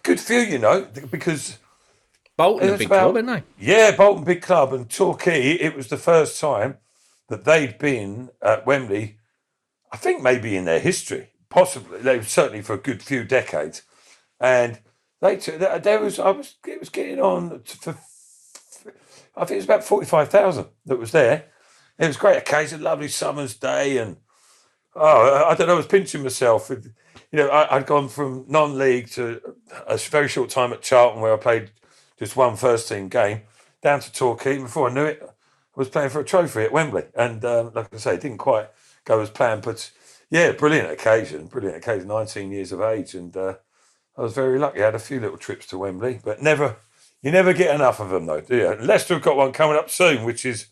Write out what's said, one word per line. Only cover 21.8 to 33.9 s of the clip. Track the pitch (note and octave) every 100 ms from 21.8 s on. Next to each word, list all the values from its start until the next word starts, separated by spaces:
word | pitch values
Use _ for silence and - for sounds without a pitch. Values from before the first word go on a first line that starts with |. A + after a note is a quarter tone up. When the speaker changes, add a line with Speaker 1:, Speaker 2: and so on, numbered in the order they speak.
| _ -
Speaker 1:
It | D#3+
was | C3
a |
great | G#3 D#3
occasion, | - C#3+ D3+ D#3+
lovely | D#3+ D#3 D3
summer's | - - D3 C#3
day, | - C3 C3+ C#3+ C3
and, | G#2+ D#2 _ _ _ _ _ _ _ -
oh, | D#3 C#3 B2 C#3 D#3+
I, |
I | E3
don't | E3
know, |
I | F3
was | -
pinching | G3 F#3 D#3
myself. | C3+ - B2 A2 -
With, | A#2+ A2+ _ _ - _
you | D#3
know, | C#3
I, | D3 D3 C#3
I'd | C3+
gone | D3 C#3
from | C#3 C#3 C3 C3+
non-league | D3+ D3 C3+ C3+ B2 A#2
to | - A#2+ A2+ - - _ - -
a | A2
very | - D3+ C#3+
short | - A#2
time | C3+ B2
at | A2+
Charlton, | - B2+ A#2+ A2
where | A2
I | A2
played | A#2+ A2+ G#2+ _ _ _ _ _
just | G#2+ -
one | B2+ G#2+
first-team | B2+ A#2 - G#2 F#2+
game, | B2 G#2 A2 - _ _ _
down | D3